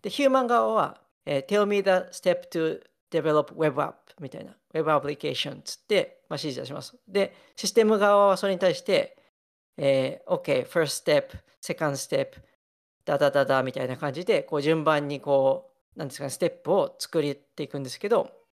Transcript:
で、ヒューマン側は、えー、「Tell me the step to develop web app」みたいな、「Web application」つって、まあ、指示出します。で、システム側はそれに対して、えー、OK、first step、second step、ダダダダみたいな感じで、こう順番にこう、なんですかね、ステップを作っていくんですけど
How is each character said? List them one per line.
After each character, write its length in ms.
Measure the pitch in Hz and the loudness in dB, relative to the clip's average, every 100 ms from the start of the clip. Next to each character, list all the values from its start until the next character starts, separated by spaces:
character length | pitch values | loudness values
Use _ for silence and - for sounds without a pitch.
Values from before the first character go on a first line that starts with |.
で、 80 | 208 | -6
ヒ 140 | - | 0
ュ 40 | 277 | 2
ー 20 | |
マ 140 | 262 | 4
ン 40 | 240 | 4
側 260 | 240 220 | 2 2
は、 280 | 220 156 - _ _ - | 2 0 -4 _ _ -4
え 140 | 143 | -4
ー、 60 | - | 0
「Tell 160 | 208 202 | 0 2
me 180 | 202 | 2
the 60 | 190 185 - | 2 2 0
step 380 | - 185 175 - | -2 0 0 -2
to 320 | 170 160 - _ _ _ | -2 -2 -4 _ _ _
develop 420 | 165 151 151 147 - | -2 2 2 2 -2
web 240 | 160 - | -2 0
app」 120 | 76 - _ - | -4 -8 _ -18
み 100 | 139 | -16
た 100 | - | -14
い 60 | - | -18
な、 100 | - _ | -20 _
「Web 160 | 160 156 | -4 0
application」 720 | 147 143 147 147 127 147 110 | 0 0 -6 -6 -4 -8 -10
つ 120 | - - | -14 -16
っ 100 | _ | _
て、 380 | 202 - - _ | 0 0 -10 _
ま 60 | 143 | -8
あ、 20 | |
指 160 | 156 | -8
示 80 | 123 | -8
出 40 | 131 | -10
し 60 | |
ま 80 | 139 | -12
す。 140 | - _ _ | -14 _ _
で、 260 | 190 196 - _ - | -2 -2 -6 _ -8
シ 120 | 196 | 0
ス 60 | |
テ 100 | - | 2
ム 160 | 214 214 | 4 4
側 280 | 202 202 202 | 4 6 4
は 100 | 185 | 2
そ 100 | 196 | 0
れ 60 | |
に 60 | 185 | 0
対 140 | 190 | 0
し 80 | - | 0
て、 360 | - 185 - - _ _ _ _ _ - | 0 0 0 -10 _ _ _ _ _ -4
え 460 | 139 135 131 - - | 0 0 0 -6 -4
ー、 60 | |
OK、 320 | 175 175 139 - | -4 0 -2 0
first 380 | 175 151 - | -2 -2 -2
step、 340 | - 147 - - _ _ | 0 0 0 -16 _ _
second 300 | - 165 156 | -10 -4 -4
step、 500 | 139 - 143 139 - _ _ _ _ _ _ - | -4 -4 -4 -4 -10 _ _ _ _ _ _ -4
ダ 120 | 143 | 2
ダ 140 | 143 | 4
ダ 140 | 139 135 | 2 2
ダ 180 | 135 | 2
み 80 | 127 | 0
た 120 | 135 | -4
い 40 | 127 | -6
な 100 | 127 | -4
感 160 | 147 | -6
じ 120 | 135 180 | -6 0
で、 180 | 185 | 0
こ 140 | - 147 | 0 -2
う 40 | |
順 220 | 143 160 | 2 2
番 240 | 151 151 143 | 2 0 -2
に 140 | 143 | -6
こ 500 | 143 139 135 135 - _ _ - | 0 4 4 0 -6 _ _ -12
う、 40 | |
な 60 | 139 | -10
ん 20 | |
で 40 | |
す 40 | - | -8
か 80 | 139 | -10
ね、 40 | |
ス 80 | - | -4
テ 100 | 165 | -4
ッ 20 | |
プ 220 | - - | -4 0
を 220 | 190 143 - | 2 0 -6
作 220 | - 170 | -4 -2
っ 140 | 147 139 | -2 -6
て 280 | _ - | _ -12
い 40 | 147 | -10
く 120 | 143 | -8
ん 40 | |
で 60 | 131 | -10
す 100 | - | -8
け 100 | 202 | 0
ど 220 | 214 - - _ | 0 0 -12 _